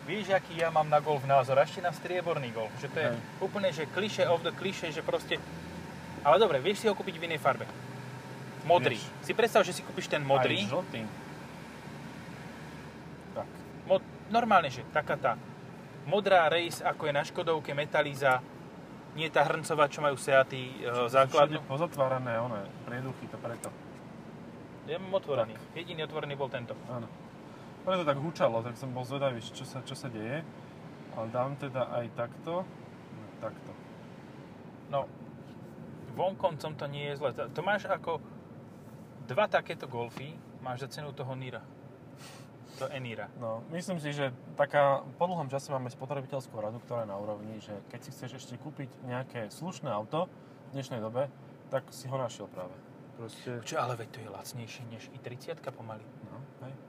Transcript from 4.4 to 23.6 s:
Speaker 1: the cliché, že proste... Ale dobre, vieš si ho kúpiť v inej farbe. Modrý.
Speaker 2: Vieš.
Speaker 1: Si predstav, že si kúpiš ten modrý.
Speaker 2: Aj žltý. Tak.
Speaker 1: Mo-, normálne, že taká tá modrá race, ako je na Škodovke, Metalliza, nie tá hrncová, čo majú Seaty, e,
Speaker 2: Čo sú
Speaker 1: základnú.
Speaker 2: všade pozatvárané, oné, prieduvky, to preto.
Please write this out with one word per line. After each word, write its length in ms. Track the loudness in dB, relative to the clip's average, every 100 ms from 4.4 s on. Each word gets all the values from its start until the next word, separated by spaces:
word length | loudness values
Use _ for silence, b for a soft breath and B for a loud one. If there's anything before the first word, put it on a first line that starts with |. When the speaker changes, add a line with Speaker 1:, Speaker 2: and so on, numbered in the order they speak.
Speaker 1:
the 100 | 4
cliché, 380 | 0 -2 -2 -2
že 100 | -2
proste... 420 | 0 0 2 -2 -2 -10 -8 -10 -10 -10 -10 4
Ale 160 | 8 10
dobre, 200 | 10 6
vieš 220 | 4 4
si 60 | 2
ho 80 |
kúpiť 240 | 2 -2 -4
v 80 | -2
inej 120 | 4
farbe. 280 | 4 4 -2 -8 -10 -10 -10 -10 -10 -10 -10 -6
Modrý. 320 | 6 8 8 2
Speaker 2:
Vieš. 140 | -4 -8
Speaker 1:
Si 120 | 0
predstav, 300 | 4 8 8
že 80 | 6
si 100 | 2
kúpiš 240 | -4 -6 0
ten 140 | 0
modrý. 360 | 6 6 8 4
Speaker 2:
Aj 100 | 2
žltý. 300 | 0 0 -6 -6 -8 -10 -12 -12 -12 -12 -12 -12 -12 -12 -12 -12 -12 -12 -12 -12 -12 -12 -14 -14 -14 -10
Tak. 140 | -8 -8 -10 -12 -12
Speaker 1:
Mo-, 180 | 4 4 4 -14 2
normálne, 400 | 2 8 8 6
že 140 | -4 0
taká 280 | 0 2 2
tá 160 | 2 2 -6 -14 -14 -14 -14 -12
modrá 440 | 2 2 8 8 10
race, 320 | 6 2 0
ako 220 | -2 0
je 80 | 2
na 100 | 2
Škodovke, 500 | 2 0 2 2 2
Metalliza, 680 | -2 2 4 2 4 6 6 2 -14 -14 -14 -14 -14 -12
nie 140 | -4 2
tá 140 | 6
hrncová, 460 | 6 4 2 6 6
čo 120 | 6
majú 160 | 2 2
Seaty, 640 | 8 8 8 0 -6 -4
e, 80 | 0
Speaker 2:
Čo 160 | 2
sú 80 | 6
Speaker 1:
základnú. 480 | 8 8 10 8 6
Speaker 2:
všade 100 | -2
pozatvárané, 640 | 0 0 4 4 4 2 0
oné, 220 | 0 -2 -6 -10
prieduvky, 420 | -6 -4 -4 -6 -10
to 100 | -8
preto. 320 | -8 -6